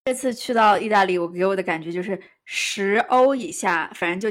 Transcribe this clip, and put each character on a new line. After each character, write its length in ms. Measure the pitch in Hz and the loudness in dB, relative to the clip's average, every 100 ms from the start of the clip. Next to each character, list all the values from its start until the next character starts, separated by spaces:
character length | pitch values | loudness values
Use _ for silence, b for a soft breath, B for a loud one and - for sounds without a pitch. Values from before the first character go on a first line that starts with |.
| - | -4
这 80 | |
次 200 | 254 262 | -2 -4
去 200 | 233 - | -4 -2
到 240 | 233 214 196 | 4 4 4
意 120 | 220 | 2
大 160 | 208 190 | 2 2
利， 120 | 180 | 0
我， 100 | 170 | -2
给 180 | 175 190 | 0 0
我 100 | 190 | 0
的 80 | |
感 180 | 185 160 | -2 -6
觉 100 | 160 | -6
就 120 | 175 | -6
是 180 | 185 180 B B - | -4 -6 B B -10
十 520 | - - 208 196 214 - | -6 -4 -2 0 0 2
欧 260 | 254 262 269 | 4 4 2
以 160 | 185 | -4
下， 400 | - 190 165 - - | -6 -2 -2 -4 -4
反 140 | 175 | -4
正 100 | 185 | -2
就 100 | 220 | -4